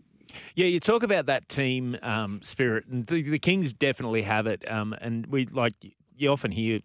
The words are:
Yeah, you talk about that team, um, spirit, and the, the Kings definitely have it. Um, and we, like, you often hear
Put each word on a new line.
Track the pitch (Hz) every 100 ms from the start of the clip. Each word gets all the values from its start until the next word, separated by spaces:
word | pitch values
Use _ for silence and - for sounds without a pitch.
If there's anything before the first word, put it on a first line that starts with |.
| - _ - - - -
Yeah, | 180
you | 175
talk | - 226
about | 220 190 135
that | 131 -
team, | - 131 127 127 120
um, | 113 110 104 101
spirit, | - - 123 110 -
and | 127 110
the, | 165
the | 143 151
Kings | - 190 156
definitely | 107 139 127 123 113
have | 101 107 110
it. | 98 -
Um, | 110 107 107
and | 117 117 113
we, | 139 117
like, | 131 120 - - - _ -
you | 139
often | 139 117
hear | 95 113 110